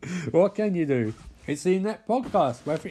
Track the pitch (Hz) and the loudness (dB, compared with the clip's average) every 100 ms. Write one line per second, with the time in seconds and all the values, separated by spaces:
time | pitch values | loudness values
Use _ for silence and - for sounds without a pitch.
0 | 135 180 143 160 190 202 214 175 151 127 | -10 -8 0 4 4 2 -2 0 2 2
1 | 110 110 - - - 147 180 190 202 214 | 0 -4 -14 -14 -8 -2 0 0 0 -4
2 | - 247 - 196 143 117 143 156 185 | -2 -2 0 0 0 -2 -6 -6 -6